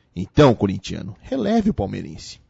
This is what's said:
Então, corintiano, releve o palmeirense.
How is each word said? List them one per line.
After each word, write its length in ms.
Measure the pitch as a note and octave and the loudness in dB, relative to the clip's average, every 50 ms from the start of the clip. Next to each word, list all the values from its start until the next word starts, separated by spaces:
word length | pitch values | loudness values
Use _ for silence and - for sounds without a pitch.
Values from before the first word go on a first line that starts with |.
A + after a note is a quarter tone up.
| _ _ _ | _ _ _
Então, 400 | E2+ F#2+ - _ - D3+ C3+ A2 | -10 -10 0 _ 6 6 6 6
corintiano, 600 | - G#2 G2 F#2 G2 - - - - - - A2 - | 4 2 0 -2 -4 -8 -10 -10 -10 -10 -12 -14 -16
releve 500 | - - C4 C4+ G#3+ G3+ A3+ A#3 G3 G#3+ | -10 -8 -6 -4 -2 0 2 2 2 2
o 40 | - | 0
palmeirense. 680 | - G2+ G2 G2 F#2+ F2+ D2 D#2 - - - - - _ _ | -2 -4 -6 -6 -8 -10 -12 -14 -14 -16 -18 -18 -20 _ _